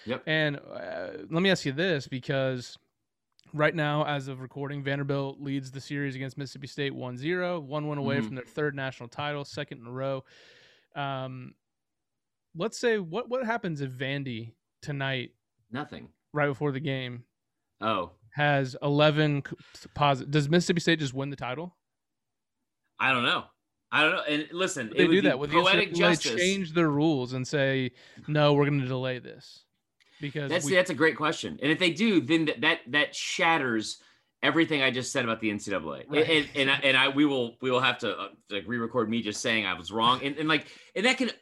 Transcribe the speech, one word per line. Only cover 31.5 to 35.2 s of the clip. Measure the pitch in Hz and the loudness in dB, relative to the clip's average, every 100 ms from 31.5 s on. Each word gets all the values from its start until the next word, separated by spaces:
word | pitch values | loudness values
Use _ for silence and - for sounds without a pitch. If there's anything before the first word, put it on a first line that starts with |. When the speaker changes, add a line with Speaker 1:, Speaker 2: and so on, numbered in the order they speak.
| 76 | -2
Speaker 1:
And | 143 | 0
if | 160 | 2
they | 180 | 2
do, | 151 226 175 | 2 4 4
then | 123 165 151 | 4 2 2
th-, | 120 | 0
that, | 151 160 - | 0 0 0
that | 147 147 - | 0 0 -2
shatters | - - 170 160 131 110 107 - _ _ _ - | -4 0 2 2 2 -2 -4 -10 _ _ _ -2
everything | 139 151 160 151 | 2 4 2 2
I | 131 | 2
just | 123 123 | 0 -2
said | 139 | -2